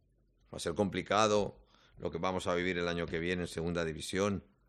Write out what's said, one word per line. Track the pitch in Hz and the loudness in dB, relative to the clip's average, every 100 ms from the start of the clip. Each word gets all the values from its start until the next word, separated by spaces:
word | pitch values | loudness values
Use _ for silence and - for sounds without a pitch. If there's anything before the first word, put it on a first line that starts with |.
| _ _ _ _ _ | _ _ _ _ _
Va | 80 | -6
a | |
ser | 87 | -4
complicado | 82 98 92 85 101 107 104 98 - - _ _ - | 0 2 0 2 4 6 4 2 -6 -20 _ _ -10
lo | 87 | -6
que | 82 | -2
vamos | 92 92 92 | -2 0 0
a | |
vivir | 87 90 87 | 0 0 0
el | 85 | -2
año | 85 82 | -2 -2
que | 82 | -2
viene | 85 90 | -2 -2
en | 85 | -2
segunda | - 82 85 | -4 -2 -2
división, | 82 76 - 90 104 95 - _ | -2 -4 -4 0 0 0 -6 _